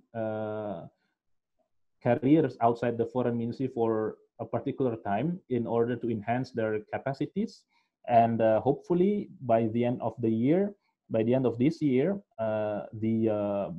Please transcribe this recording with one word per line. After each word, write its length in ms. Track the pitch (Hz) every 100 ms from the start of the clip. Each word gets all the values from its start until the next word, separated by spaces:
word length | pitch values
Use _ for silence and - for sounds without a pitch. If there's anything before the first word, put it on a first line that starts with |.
| _ 117
uh, 720 | 110 107 107 107 104 87 76 - _ _ _ _ _ _ _ _ _ _
careers 540 | 123 117 127 156 135 -
outside 340 | 117 120 123 117
the 80 | 117
foreign 320 | 127 123 117
ministry 300 | 117 117 127
for 500 | 117 113 110 107 - _ -
a 60 | 113
particular 520 | 117 - - 127 113
time 440 | 104 101 156 180 -
in 160 | 123 113
order 300 | 117 117 123
to 120 | 120
enhance 440 | 117 104 120 127
their 280 | 117 110 107 107
capacities. 720 | 107 - 139 156 196 226 - _ _ _ _ -
And, 320 | 120 117 113
uh, 200 | 110 107
hopefully 680 | 127 147 - 175 190 208 - -
by 240 | 123 113 117 117
the 100 | 120
end 160 | 123
of 140 | 113 -
the 100 | 113
year, 420 | 113 123 175 202 - _ _ -
by 120 | 113 113
the 100 | 127
end 100 | 123
of 140 | 113
this 240 | 135 165
year, 360 | 151 127 160 202 - -
uh, 480 | 110 107 107 104 - 110
the, 340 | 110 113 110
uh, 420 | 104 104 101 87